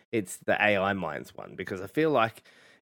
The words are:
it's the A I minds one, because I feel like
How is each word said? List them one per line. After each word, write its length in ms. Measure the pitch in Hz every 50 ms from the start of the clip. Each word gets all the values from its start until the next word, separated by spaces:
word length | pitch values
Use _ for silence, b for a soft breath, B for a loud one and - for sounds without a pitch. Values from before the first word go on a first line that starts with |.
| b b
it's 260 | - 113 98 - -
the 200 | - - - 98 -
A 180 | 104 107 104
I 160 | 98 92 98 101
minds 420 | 98 87 80 73 64 64 - -
one, 180 | - 50 50 58
because 240 | 71 90 - 104 92
I 60 | 95
feel 220 | 101 - 151 156 160
like 320 | 147 123 113 117 - - - b b b b b b b